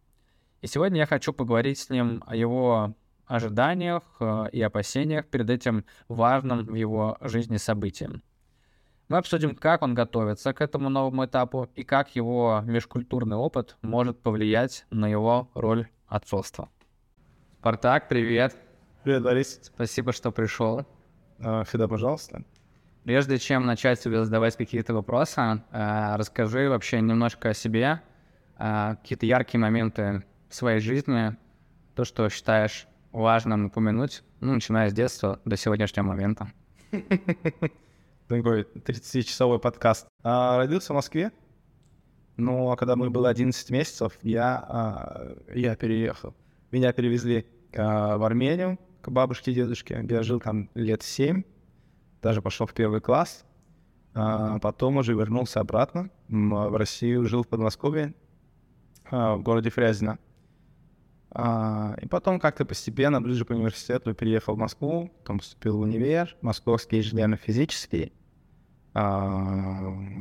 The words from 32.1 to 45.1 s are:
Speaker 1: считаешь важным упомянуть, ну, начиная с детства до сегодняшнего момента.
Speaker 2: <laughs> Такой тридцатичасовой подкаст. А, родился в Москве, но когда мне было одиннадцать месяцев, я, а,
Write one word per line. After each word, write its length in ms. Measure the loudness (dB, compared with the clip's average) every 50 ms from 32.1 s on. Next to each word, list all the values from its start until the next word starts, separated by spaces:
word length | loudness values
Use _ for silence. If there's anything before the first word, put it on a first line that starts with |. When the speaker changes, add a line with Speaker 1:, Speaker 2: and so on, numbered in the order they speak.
| -2 0 0 0
Speaker 1:
считаешь 600 | -2 -2 0 2 2 4 2 2 -2 -6 -16 -20 _ _ _ _
важным 540 | -4 0 2 4 4 4 2 2 0 0 0
упомянуть, 560 | -2 0 0 0 2 2 0 -2 -2 -6 -10 -20 _ _ -6
ну, 160 | -2 0 0
начиная 340 | 0 0 2 2 2 2 2
с 40 |
детства 480 | 2 0 0 -2 -2 -2 -2 -2 -2 -4 -4
до 120 | -4 -4
сегодняшнего 480 | -2 0 0 0 0 0 -2 0 0 0
момента. 480 | 0 0 0 0 -2 -2 -4 -6 -12 -14 _ _ _ _ _ -12 -8
Speaker 2:
<laughs> 1400 | -8 -6 -2 0 0 0 0 -2 -4 -2 -2 -4 -4 -2 -4 -4 -4 _ _ _ _ _ _ _ _ _ _ -2
Такой 340 | -2 0 2 2 2 2
тридцатичасовой 960 | 0 -4 -10 -10 -6 -6 -6 -6 -6 -4 -2 -2 -2 -2 0 2 4 4 4 4
подкаст. 480 | 2 0 0 2 2 2 2 2 -2 -16 _ _
А, 360 | -2 0 2 2 4 4 4 2
родился 340 | 2 2 0 -2 -2 -2
в 20 | -2
Москве, 380 | -2 -2 -2 -2 -2 -4 -4 -6 _ _ _ _ _ _ _ _ _ _ _ _ _ _ _ _ _ _ _ _
но 400 | -2 -2 0 0 0 0 0 0
когда 180 | 0 2 2 2
мне 140 | 2 2 0
было 200 | 2 2 2 2
одиннадцать 420 | 4 2 2 0 0 -2 -4 -2
месяцев, 460 | 0 0 0 -2 -4 -4 -4 -4 -4 -4
я, 420 | -2 -2 0 2 2 2 0 -2 -4 -6
а, 640 | -4 -2 -2 -2 -4 -6 -8 -10